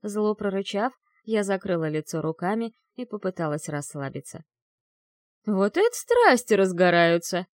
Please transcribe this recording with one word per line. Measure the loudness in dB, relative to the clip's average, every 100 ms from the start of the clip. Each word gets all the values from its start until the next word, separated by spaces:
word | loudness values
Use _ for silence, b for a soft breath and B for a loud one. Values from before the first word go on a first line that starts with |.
Зло | -6 -2 0
прорычав, | 0 -2 -4 -4 -2 -4 -6 _ _
я | -4 -2
закрыла | 0 -2 0 -2 0
лицо | -4 -4 -4
руками | -4 -4 -4 -2 -4 _ _ -14
и |
попыталась | -12 -6 -6 -4 -4 -4 -6
расслабиться. | -8 -8 -10 -8 -10 -14 -18 -20 _ _ _ _ _ _ _ _ _ -4
Вот | 0 0 2
это | 0
страсти | 0 0 4 6 4 2
разгораются! | 2 2 4 4 6 4 2 0 -6 -6